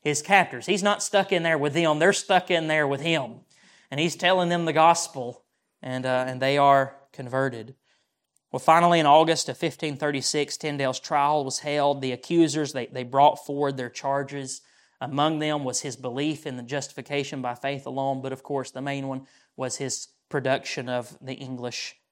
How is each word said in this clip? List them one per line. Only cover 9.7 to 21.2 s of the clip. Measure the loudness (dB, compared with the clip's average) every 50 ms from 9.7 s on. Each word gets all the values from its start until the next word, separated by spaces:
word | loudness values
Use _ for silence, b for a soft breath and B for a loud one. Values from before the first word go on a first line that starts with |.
| -4 -4 -6 -6 -6
thirty-six, | -4 -4 -4 -2 -2 -4 -2 -2 -2 -2 -2 -6
Tyndale's | -8 -6 -6 -4 -2 -2 -2 -2 -4
trial | -6 -2 0 2 2 2 2 0 -2
was | -2 -6 -6
held. | -4 -2 0 2 2 2 0 0
The | -2 -4
accusers, | -4 -6 -4 0 4 4 4 4 4 -2 -2 -2
they, | -4 -6 -8
they | -6 -8 -10
brought | -8 -2 2 6 6 6 4 2 -8
forward | -8 -4 -2 -2 -2 -2
their | -4 -8 -8
charges. | -10 -8 -4 -2 -2 -2 -4 -6 -8 -10 -10 -10 -12 -14 b b b b b b b b
Among | -10 -6 0 0 2 2 2 0
them | -2 -2 -4 -4 -4
was | -6 -6 -6
his | -6 -8 -10
belief | -8 -10 -8 -6 -4 -4 -4 -4 -6 -8
in | -10 -10
the | -10
justification | -10 -6 -6 -8 -8 -8 -12 -16 -10 -6 -4 -4 -4 -4 -8 -8
by | -6 -8 -8
faith | -6 -6 -6 -6 -6 -8
alone, | -10 -8 -4 -4 -4 -4 -4
but | -6 -8
of | -10 -10
course | -8 -6 -6 -6 -6 -6
the | -10 -8
main | -6 -6 -6 -6 -6 -6
one | -8 -8 -10 b b b b b b
was | -8 -8 -6 -6
his | -6 -6 -6 -6 -8 -10 _ _ _ _ _
production | -6 -4 0 0 0 0 -2 -8 -10 -8 -8 -6
of | -6 -6 -6 -8 -16 -18